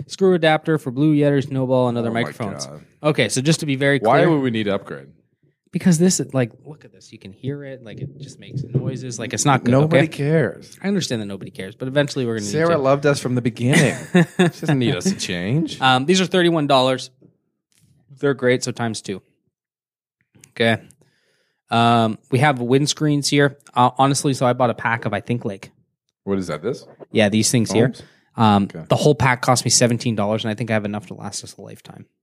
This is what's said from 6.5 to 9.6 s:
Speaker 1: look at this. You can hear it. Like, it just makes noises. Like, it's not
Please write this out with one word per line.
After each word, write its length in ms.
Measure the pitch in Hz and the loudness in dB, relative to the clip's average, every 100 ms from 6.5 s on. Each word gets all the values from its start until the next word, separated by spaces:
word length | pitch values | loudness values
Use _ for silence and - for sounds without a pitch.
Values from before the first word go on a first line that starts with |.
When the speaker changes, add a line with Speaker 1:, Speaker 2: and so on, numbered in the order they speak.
| - | -6
Speaker 1:
look 220 | 143 151 - | -20 -20 -20
at 60 | |
this. 200 | 95 - | _ -20
You 60 | 113 | -20
can 120 | 95 | -20
hear 320 | 98 127 143 | -12 -10 -10
it. 220 | 139 131 | -12 -16
Like, 160 | 110 - | -16 -14
it 160 | 139 - | -14 -14
just 240 | - - | -20 -20
makes 220 | 101 - | -14 -12
noises. 560 | - 131 - 127 127 117 | -6 -6 -4 -8 -10 -10
Like, 160 | 110 | -8
it's 100 | 107 | -2
not 200 | 147 131 | 2 2